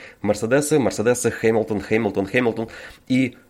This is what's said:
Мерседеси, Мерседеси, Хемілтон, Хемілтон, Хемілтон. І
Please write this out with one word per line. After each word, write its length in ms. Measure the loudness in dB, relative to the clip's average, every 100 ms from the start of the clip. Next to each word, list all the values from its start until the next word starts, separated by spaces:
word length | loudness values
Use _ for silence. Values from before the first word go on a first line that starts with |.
| -16 -4
Мерседеси, 580 | -2 0 2 0 2 2
Мерседеси, 520 | 2 0 0 0 -2
Хемілтон, 500 | 0 2 2 0 -4
Хемілтон, 440 | 0 0 0 -2 -2
Хемілтон. 420 | 0 0 -2 -8 -12 -20 -12 -2
І 260 | 0 0 -6